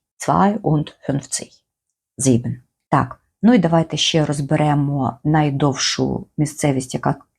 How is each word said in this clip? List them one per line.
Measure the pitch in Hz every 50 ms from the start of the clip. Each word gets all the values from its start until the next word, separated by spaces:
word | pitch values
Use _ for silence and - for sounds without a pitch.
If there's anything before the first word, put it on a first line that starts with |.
| _ _ _ _ -
zweiundfünfzig, | - 147 170 190 202 208 208 - 147 156 151 151 - - _ - - 139 139 - - - - - - _ _ _ _ _ _ _ _ _ _ _ _ _
sieben. | - - 131 120 117 120 117 120 - _ _ _ _ _ _
Так, | 160 135 120 - - - _ _ _ _
ну | 190 226 254
і |
давайте | 208 170 160 170 165 160 - 151
ще | 147 - - - 160 151
розберемо | 147 143 147 139 135 151 147 151 151 147 147 143 143 143 143 131 - - - -
найдовшу | 151 156 156 151 147 139 135 147 143 131 - - - - - 131 135 127 120 - - _
місцевість, | - 151 143 - - - 147 135 131 131 - -
яка | 123 - 135 139 - - _ _